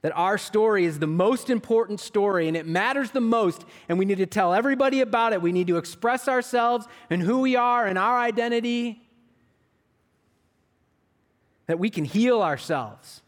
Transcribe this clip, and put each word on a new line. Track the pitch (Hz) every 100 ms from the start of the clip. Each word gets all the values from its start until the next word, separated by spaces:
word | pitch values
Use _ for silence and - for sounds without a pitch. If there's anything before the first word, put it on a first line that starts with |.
That | 156 160
our | 180 208
story | - 214 220 202 175
is | 151
the | 151
most | 160 190 247 -
important | 233 - 226 220 208
story, | - 208 202 190 160
and | 165
it | 160
matters | 170 220 277 254
the | 269
most, | 226 233 196 - - - -
and | 175
we | 196
need | 190
to | 190
tell | 208 185
everybody | 185 254 269 269 269
about | 247 233 226
it. | 208
We | 170
need | 180 180
to | 170
express | 165 - 226 254 -
ourselves | 254 240 247 233 240 208 - -
and | 170
who | 175 254
we | 262 247
are | 240 240 214
and | 185
our | 202 247
identity. | 240 226 233 233 233 240 240 220 _ _ _ _ _ _ _ _ _ _ _ _ _ _ _ _ _ _ _ _ _ _ _ _ _ _ -
That | 165
we | 208
can | 175 147
heal | 202 240 240
ourselves | 180 139 - 151 110 - - -